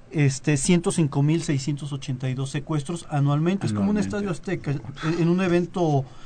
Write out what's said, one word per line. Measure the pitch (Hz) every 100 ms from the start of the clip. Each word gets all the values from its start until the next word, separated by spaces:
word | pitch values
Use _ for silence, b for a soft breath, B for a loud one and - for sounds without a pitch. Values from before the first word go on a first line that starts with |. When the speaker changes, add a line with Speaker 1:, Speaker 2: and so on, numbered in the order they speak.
| -
Speaker 1:
este, | 156 143 135 - 147
ciento | - 175 196
cinco | 185 147 139
mil | 143 165
seiscientos | 165 135 156 147 143
ochenta | 143 - 127 135
y | 127
dos | 135
secuestros | 170 - 156 139 170 -
anualmente. | 143 143 147 170 196 -
Es |
como | 208 196
un | 208
Speaker 2:
Anualmente. | 196 202 202
Speaker 1:
estadio |
Azteca, | 170 - 170 -
en, | 139 - - 160 170
en | 165
un | 180
evento, | 185 175 170 185 165 139 135 B